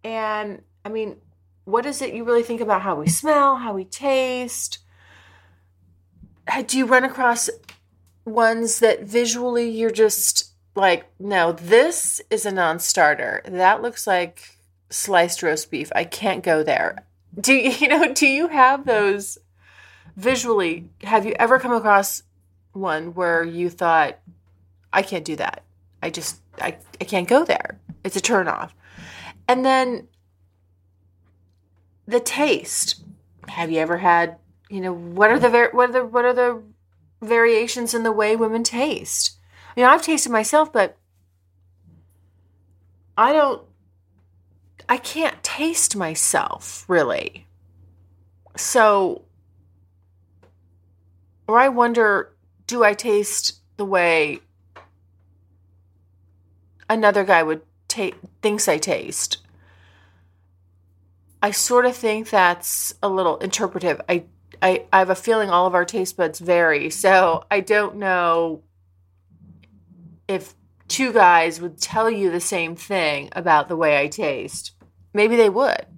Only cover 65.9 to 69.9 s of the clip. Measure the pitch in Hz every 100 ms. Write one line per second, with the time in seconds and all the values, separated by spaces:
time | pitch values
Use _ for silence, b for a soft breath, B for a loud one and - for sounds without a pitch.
65.9 | 220 185 - 170 156 170 170 165 147 147
66.9 | - 190 185 185 165 - 202 190 208 208
67.9 | 208 196 180 175 170 165 156 _ _ _
68.9 | _ _ _ _ _ - - _ _ _